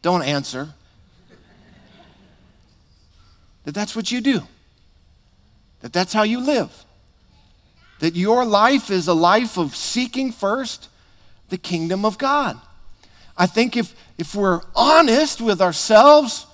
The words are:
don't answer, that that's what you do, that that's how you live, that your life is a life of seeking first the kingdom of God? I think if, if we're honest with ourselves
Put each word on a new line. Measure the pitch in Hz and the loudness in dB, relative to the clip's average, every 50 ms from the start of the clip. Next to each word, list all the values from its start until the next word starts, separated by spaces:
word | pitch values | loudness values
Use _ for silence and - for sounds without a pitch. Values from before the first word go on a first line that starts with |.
don't | - 131 131 175 | -2 -2 -2 -2
answer, | 147 135 147 143 135 - 127 127 143 156 147 _ _ _ _ _ _ _ _ _ _ _ - _ _ _ _ _ _ _ - _ _ _ _ _ - _ _ _ _ _ _ _ _ _ _ _ _ _ _ _ _ _ _ _ _ _ _ _ _ _ _ _ _ _ _ _ _ | -2 -2 -4 -4 -6 -8 -10 -12 -12 -12 -16 _ _ _ _ _ _ _ _ _ _ _ -20 _ _ _ _ _ _ _ -20 _ _ _ _ _ -20 _ _ _ _ _ _ _ _ _ _ _ _ _ _ _ _ _ _ _ _ _ _ _ _ _ _ _ _ _ _ _ _
that | 147 147 | -12 -8
that's | 196 208 202 - | -8 -8 -6 -8
what | 226 214 - | -8 -8 -6
you | 233 247 | -6 -4
do, | 220 269 262 185 - - _ _ _ _ _ _ _ _ _ _ _ _ _ _ _ _ _ _ _ _ _ _ _ _ _ _ | -2 0 -2 -2 -4 -8 _ _ _ _ _ _ _ _ _ _ _ _ _ _ _ _ _ _ _ _ _ _ _ _ _ _
that | - 233 | -20 -6
that's | - 175 165 170 - | -4 -4 -4 -2 0
how | 214 | 0
you | 214 214 226 247 | 0 0 -2 -4
live, | 247 269 302 240 160 - - - - _ _ _ _ _ _ _ _ _ _ _ _ _ _ _ _ _ _ _ _ _ _ _ | -2 -2 0 -2 -2 -4 -10 -20 -20 _ _ _ _ _ _ _ _ _ _ _ _ _ _ _ _ _ _ _ _ _ _ _
that | 151 165 170 | -4 -4 -2
your | 175 180 208 226 247 254 | -2 0 0 2 0 2
life | 226 208 202 214 247 277 277 - - | 2 2 4 4 4 2 2 -2 -2
is | 196 185 156 165 | -4 -2 0 0
a | 175 | 0
life | 160 165 175 190 226 247 220 - 185 | 2 4 4 4 2 0 -2 -4 -4
of | 170 139 - | -6 -6 -6
seeking | - - - - 233 254 240 - 262 269 262 | -10 -10 -6 -4 -4 -6 -4 -6 -6 -6 -6
first | 226 - - 196 208 262 269 220 - - - - _ _ _ _ _ _ _ - - _ _ _ | -6 -6 -4 -4 -4 -4 -6 -8 -12 -14 -18 -20 _ _ _ _ _ _ _ -20 -20 _ _ _
the | 185 185 | -12 -10
kingdom | - - 180 165 165 165 185 196 202 | -8 -6 -6 -4 -4 -4 -4 -2 -2
of | 220 196 | -4 -4
God? | - 277 269 285 294 277 208 127 123 _ - - - - - - _ _ _ _ _ _ - - | -2 -4 -2 -2 -2 -2 -4 -6 -10 _ -20 -20 -20 -20 -20 -20 _ _ _ _ _ _ -20 -2
I | - 180 | -2 -2
think | 180 - 220 240 247 - | 0 2 -2 -2 0 -2
if, | 247 214 - - - - _ _ | -4 -6 -6 -8 -20 -20 _ _
if | - 165 - - | -12 -12 -8 -4
we're | 202 202 190 180 170 - - - | -2 0 0 0 -2 -4 -6 0
honest | - 233 277 311 320 330 254 226 269 311 285 - - | 2 4 6 6 6 6 6 4 2 2 0 -4 -4
with | 233 226 202 170 | -2 -2 0 2
ourselves | 190 180 160 - - - 220 214 233 285 302 302 294 - - - - _ | 0 0 0 -4 -2 4 6 8 10 10 8 8 6 2 -6 -10 -14 _